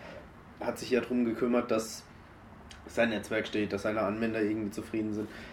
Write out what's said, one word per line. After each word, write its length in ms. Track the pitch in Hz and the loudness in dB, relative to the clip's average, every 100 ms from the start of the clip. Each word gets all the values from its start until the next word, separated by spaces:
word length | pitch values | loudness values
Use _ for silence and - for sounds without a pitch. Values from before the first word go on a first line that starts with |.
| - - - - - - | -12 -14 -16 -18 -18 -6
hat 200 | 123 113 | -4 -4
sich 120 | - | 2
ja 100 | 120 | 2
drum 240 | - 123 117 | 4 2 2
gekümmert, 440 | 110 123 120 120 | 2 4 4 4
dass 340 | 110 110 - - - - - - - - - - | 2 0 -6 -14 -18 -20 -20 -20 -18 -16 -16 -2
sein 220 | 120 113 | 2 4
Netzwerk 380 | 104 - 110 - | 2 0 0 2
steht, 260 | 107 101 | 0 2
dass 100 | 98 | 0
seine 180 | 110 107 | 0 2
Anwender 400 | 98 107 113 113 | 2 2 2 2
irgendwie 300 | 104 110 104 | 2 2 -2
zufrieden 420 | 110 - 110 107 | -4 -4 -2 0
sind. 140 | 107 104 - - | -2 -4 -8 -14